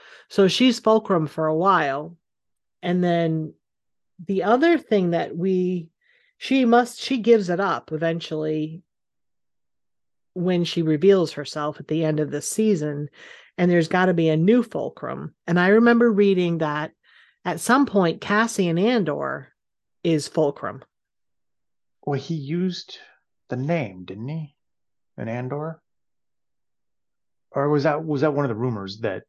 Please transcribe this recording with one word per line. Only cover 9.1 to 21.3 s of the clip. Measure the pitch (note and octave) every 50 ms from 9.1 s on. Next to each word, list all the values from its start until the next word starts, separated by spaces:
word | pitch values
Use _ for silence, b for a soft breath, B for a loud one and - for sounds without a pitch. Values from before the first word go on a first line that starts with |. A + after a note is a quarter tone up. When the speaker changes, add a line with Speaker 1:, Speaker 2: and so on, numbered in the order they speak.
| _ _ _ _ _ _ _ _ _ _ _ _ _ _ _ _ _ _ _ _ _ _ _ _ -
Speaker 1:
when | F#3 E3+ F#3 F3+ F3 E3+
she | - - E3+ E3
reveals | D#3 D#3 C#3+ F3 G3 G3 F#3+ E3 D3 -
herself | D3 C#3+ - - D#3 D3 D3+ D3 -
at | D3 -
the | D#3 E3 D#3+
end | D#3 D3+ D#3
of | D3+ C#3
the | C#3+ D3 -
season, | - - - A3 G#3+ G3+ D#3 D3+ D3+ D3 D3 D3 - B B B B B B B B B
and | B F3+ F3+
there's | F3 F3 D#3+ -
gotta | - F3+ F#3 F#3 F3+
be | E3+ E3 D#3+
a | D#3
new | D#3 E3 G3+ A#3 B3 -
Fulcrum. | - - - - - - - - B2 C3 C3 D3 D#3 _ _ - -
And | F3 F3+
I | F3+ F#3+
remember | G#3 A3+ A#3 A#3+ A#3+ A#3 A#3+ A#3 G#3
reading | G3 G#3 G3 F#3+ F3+ F3+ E3+ E3+ D#3
that | D#3+ D3+ D3 D3+ D#3 - _ _ b b b b b b b b b
at | F#3 E3 E3+
some | - - A#3+ C#4 C#4+
point, | - - G3+ F3+ E3 D#3+ -
Cassian | - - G#3 G#3+ A3+ A3+ - - F#3 E3+ E3 E3+
Andor | G3 A#3 B3+ A#3 F3 D#3 C#3+ C#3+ C#3 C3+ C3+ C#3+ C3+ - _ _ _ _ _ _ _ _ _ _ -
is | F3 D#3+ D3 - -
Fulcrum. | - E3 D#3 C#3+ - - - F#2+ A2 C3+ - _ _ _ _ _ _ _ _ _